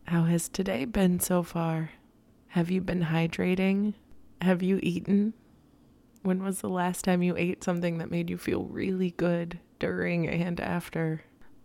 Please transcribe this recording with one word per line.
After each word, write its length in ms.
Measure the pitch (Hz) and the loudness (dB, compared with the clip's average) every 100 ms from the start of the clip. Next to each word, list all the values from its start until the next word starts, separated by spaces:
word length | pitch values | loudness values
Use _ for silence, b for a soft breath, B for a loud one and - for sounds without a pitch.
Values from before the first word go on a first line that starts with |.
| - | -2
How 160 | 170 | 2
has 260 | 165 170 - | 4 2 0
today 340 | - 190 220 | -4 -2 -2
been 380 | 262 214 185 180 | -2 2 4 4
so 220 | - 180 | 2 0
far? 480 | 170 170 165 160 160 - - _ _ _ _ | 0 -2 -2 -2 -6 -10 -20 _ _ _ _
Have 220 | 175 170 | 0 2
you 120 | 185 | 0
been 240 | 180 180 160 | 0 0 0
hydrating? 880 | 160 165 - 180 185 190 196 208 - - - - - | 2 0 0 0 2 2 2 0 -4 -12 -20 -20 0
Have 200 | 175 180 | 2 4
you 200 | 185 190 | 2 2
eaten? 500 | 175 175 - 202 214 - - - _ _ - _ _ - | 0 -2 2 2 2 -4 -14 -20 _ _ -20 _ _ -6
When 200 | 190 185 | -2 0
was 160 | 190 190 | -2 -4
the 80 | 208 | -4
last 380 | 185 180 175 190 | -2 -2 0 2
time 180 | 180 | 4
you 140 | 180 175 | 2 2
ate 260 | 175 - | -2 -2
something 340 | - 175 175 165 | -2 -2 -2 -2
that 120 | 165 | -4
made 180 | 170 170 | -4 -2
you 80 | 180 | -4
feel 280 | - - - | -2 -2 -2
really 460 | - 190 185 180 | -4 -2 0 -2
good 480 | - 175 170 170 175 - - | 0 0 0 -4 -10 -16 -6
during 480 | - 180 175 170 160 | -4 -2 -2 0 0
and 320 | 165 180 170 | 0 -2 -2
after? 640 | - 175 - 165 160 160 - _ b - | -4 -4 -4 -4 -2 -4 -10 _ b -20